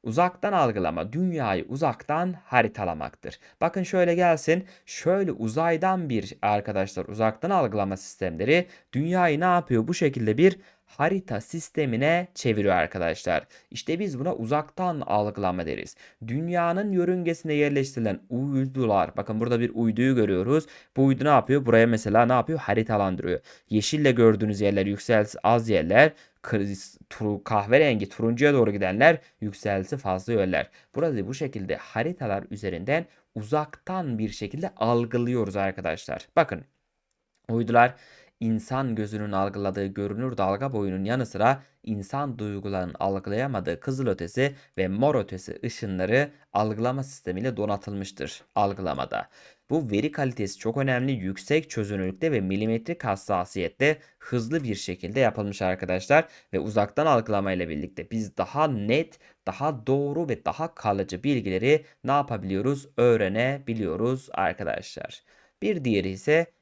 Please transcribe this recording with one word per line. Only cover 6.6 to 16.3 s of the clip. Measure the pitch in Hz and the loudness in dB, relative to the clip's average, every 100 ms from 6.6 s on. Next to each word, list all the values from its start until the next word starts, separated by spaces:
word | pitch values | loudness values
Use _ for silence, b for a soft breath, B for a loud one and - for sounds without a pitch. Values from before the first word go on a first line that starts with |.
| 104 104 98 - | 0 -2 -2 -4
uzaktan | 90 101 113 110 175 | -8 0 0 0 0
algılama | 196 123 104 98 95 | 0 2 0 -2 -4
sistemleri | - - 95 82 107 170 175 B B | -10 -6 -6 -4 2 2 0 B B
dünyayı | 123 156 185 175 147 | -4 -2 2 2 2
ne | |
yapıyor? | 180 180 - 120 113 | 2 2 2 0 0
Bu | |
şekilde | 175 151 127 107 107 | 0 0 0 0 4
bir | 180 185 b b | 4 4 b b
harita | b - 151 190 185 107 | b -2 0 0 -4 -8
sistemine | - 170 - - 143 113 143 170 180 | -6 -10 -6 -2 0 2 2 2 -2
çeviriyor | - 127 107 101 | -4 0 2 4
arkadaşlar. | 90 80 92 85 80 - 82 - b b | 2 2 0 -2 -2 0 -2 -2 b b
İşte | 120 - 165 | -12 -4 -4
biz | 202 131 | -2 -4
buna | 147 | -4
uzaktan | - 113 147 151 - 185 160 | -4 -2 -2 -2 -4 -4 -4
algılama | - 104 104 101 95 90 80 | 0 0 0 -2 -2 -2 -4
deriz. | 55 - - B B | -6 -8 -16 B B
Dünyanın | 113 | -6